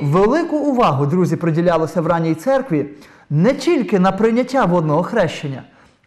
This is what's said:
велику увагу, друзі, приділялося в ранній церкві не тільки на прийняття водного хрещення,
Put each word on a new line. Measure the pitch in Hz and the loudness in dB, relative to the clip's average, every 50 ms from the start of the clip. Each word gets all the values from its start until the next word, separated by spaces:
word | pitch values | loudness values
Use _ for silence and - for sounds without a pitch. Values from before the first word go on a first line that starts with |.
велику | 151 139 151 185 202 220 277 339 339 330 294 | 0 0 2 2 4 4 2 0 0 -2 -2
увагу, | 302 294 294 262 240 233 170 139 131 143 | -2 0 0 0 2 2 2 2 0 0
друзі, | 139 175 185 175 143 165 | 0 0 0 0 0 0
приділялося | - 175 170 151 170 170 180 170 160 160 151 - 180 | -2 -2 -2 0 0 2 2 2 0 -2 -2 -4 -4
в | 156 | -2
ранній | 175 170 165 165 160 160 | 0 0 0 0 -2 -2
церкві | 156 - 262 269 262 254 - 165 147 - - - - - - - - - _ | -2 -2 -2 0 0 0 -2 -2 -2 -2 -4 -10 -18 -20 -20 -20 -20 -8 _
не | 143 151 175 240 285 | 0 2 2 2 2
тільки | - - 330 349 277 208 - 214 180 | 0 0 0 0 0 0 0 0 2
на | 180 190 | 2 2
прийняття | 190 190 214 226 226 247 254 240 269 262 220 | 2 2 0 2 2 0 -2 0 0 0 2
водного | 175 180 175 156 151 147 160 | 2 2 0 0 0 0 0
хрещення, | 185 180 233 226 180 151 - - - 139 131 - - - _ _ _ _ _ _ _ | -2 0 0 0 0 0 -4 -8 -10 -10 -10 -10 -14 -20 _ _ _ _ _ _ _